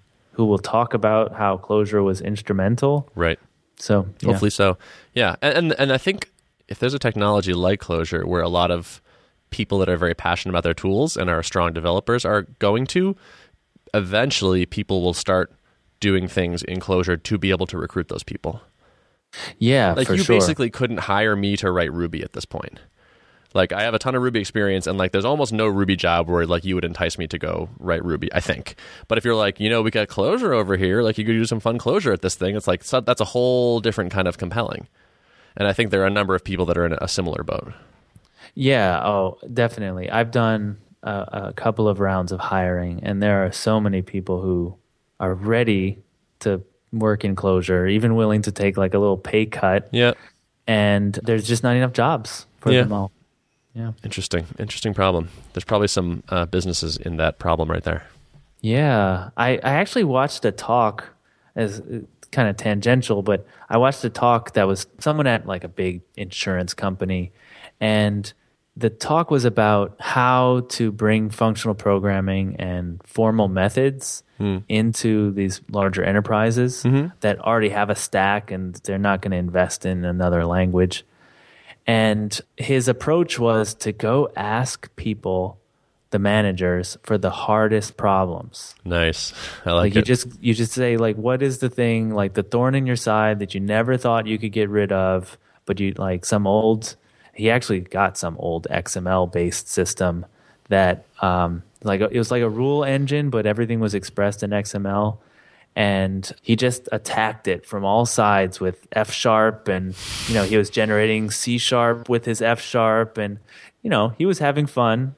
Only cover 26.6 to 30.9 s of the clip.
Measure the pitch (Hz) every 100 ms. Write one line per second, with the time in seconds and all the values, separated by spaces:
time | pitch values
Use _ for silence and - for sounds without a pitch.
26.6 | 92 92 85 85 85 - 82 82 82 82
27.6 | 82 - 90 82 87 78 - - - 80
28.6 | - - - - - 113 120 110 104 98
29.6 | 104 117 110 110 104 - 104 226 233 123
30.6 | 98 92 92